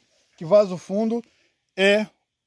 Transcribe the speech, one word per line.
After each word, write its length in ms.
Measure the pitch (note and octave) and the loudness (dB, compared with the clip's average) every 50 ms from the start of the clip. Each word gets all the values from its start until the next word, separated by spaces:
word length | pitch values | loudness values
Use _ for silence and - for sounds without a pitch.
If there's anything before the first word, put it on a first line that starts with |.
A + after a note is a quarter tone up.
| _ _ _ _ _ _ _ | _ _ _ _ _ _ _
que 80 | - F3 | -14 -2
vaso 340 | D#3 G3 G#3 G#3 F#3 F3+ | 2 2 2 2 2 -4
fundo 460 | D#3+ - - F#3+ G#3 A3+ A3+ A#3 A#3 - _ _ _ _ _ _ _ _ _ _ | -8 -10 -8 -4 -4 -2 -2 -4 -6 -8 _ _ _ _ _ _ _ _ _ _
é 320 | - F#3+ G3 G3+ G#3+ G#3+ - _ _ _ _ _ _ _ | 0 2 2 2 2 0 -4 _ _ _ _ _ _ _